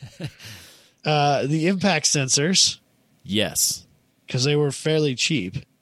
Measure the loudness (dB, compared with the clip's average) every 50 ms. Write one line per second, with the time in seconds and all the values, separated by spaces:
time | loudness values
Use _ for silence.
0 | -20 -20 -14 -12 -12 -12 -12 -14 -20 -20 -20 -20 -20 -20 -20 -20 -20 _ _ _
1 | -2 0 2 2 2 2 2 2 0 0 0 0 2 0 0 2 2 2 2 2
2 | 2 0 0 0 0 0 0 0 2 2 4 4 2 2 0 -6 _ _ _ _
3 | _ _ _ _ _ -4 0 0 0 0 0 -2 -2 -2 -2 -6 -12 _ _ _
4 | _ _ _ _ _ -6 -4 -2 0 2 2 2 2 0 -2 -4 -2 0 2 2
5 | 2 0 0 0 -2 0 0 -2 -2 -4 -8 -10 -12 _ _ _